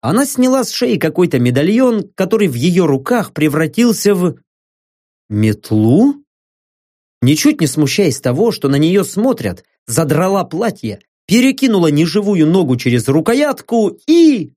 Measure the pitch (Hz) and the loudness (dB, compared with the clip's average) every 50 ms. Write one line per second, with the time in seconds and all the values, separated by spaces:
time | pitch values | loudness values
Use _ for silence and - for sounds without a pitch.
0 | - 226 180 233 285 - - - 247 254 254 269 240 - - - 247 247 226 156 | -4 -2 -2 -2 -2 -2 -2 -2 0 0 0 0 -2 -4 -6 -4 -4 -2 -2 -2
1 | - 160 151 - 180 175 - 127 120 123 123 131 147 180 214 240 262 247 233 208 | -2 -4 0 0 -2 0 0 0 0 0 0 0 0 0 0 2 2 2 0 -2
2 | - - _ - 190 185 214 220 214 175 127 120 127 185 175 175 175 156 139 135 | -6 -8 _ -6 -4 -2 0 0 0 -2 -2 -2 -2 0 2 2 2 2 0 -2
3 | 131 - 247 240 196 - _ - 147 156 131 156 165 151 - - 240 240 226 - | -2 -2 -2 -2 -2 -6 _ -2 -2 -2 0 -2 -4 -4 0 0 0 0 0 0
4 | - 202 202 180 180 170 143 _ _ _ _ _ _ _ _ _ _ _ _ _ | 0 0 0 2 0 -2 -4 _ _ _ _ _ _ _ _ _ _ _ _ _
5 | _ _ _ _ _ _ 104 104 110 110 104 - - - 113 107 107 113 131 180 | _ _ _ _ _ _ -2 0 0 0 0 -2 -4 -2 0 2 2 4 4 4
6 | 240 285 285 - _ _ _ _ _ _ _ _ _ _ _ _ _ _ _ _ | 4 2 0 -2 _ _ _ _ _ _ _ _ _ _ _ _ _ _ _ _
7 | _ _ _ _ - 127 151 151 - 294 302 285 170 135 - 156 151 135 - - | _ _ _ _ 0 0 0 2 2 0 0 2 -2 -2 0 0 -2 0 0 0
8 | 202 160 120 - - 127 123 143 214 233 - - - 139 139 143 151 165 185 202 | 0 0 -2 -2 -4 -4 0 0 0 0 -2 -2 -2 -2 0 2 2 2 2 0
9 | 196 - - 196 214 269 247 - - 101 87 - _ _ _ _ _ - 120 156 | -2 -2 -4 -2 -2 -2 -2 -2 -4 -8 -8 -8 _ _ _ _ _ -6 -2 -2
10 | 165 143 151 147 180 190 196 196 175 - - 165 226 226 - - - 110 101 - | 0 0 0 0 0 0 0 -2 -4 -4 -6 -6 -4 -4 -6 -6 -10 -10 -10 -10
11 | _ _ _ _ _ - 190 240 247 269 269 - 262 262 220 190 170 160 143 151 | _ _ _ _ _ 0 0 2 2 2 0 0 0 0 2 2 2 2 2 2
12 | 170 170 151 214 202 196 208 175 156 156 170 190 175 127 127 123 - 127 123 120 | 0 0 0 -2 0 0 2 2 2 2 2 2 2 0 -2 -2 0 0 0 0
13 | 113 - 135 156 160 - 233 269 294 294 269 - - - 233 233 214 185 - - | 0 0 0 0 2 0 0 0 0 -2 -4 -6 -8 -4 0 0 0 0 -2 -6
14 | _ - 311 339 339 311 277 214 156 - _ | _ 2 4 4 6 4 2 0 -6 -10 _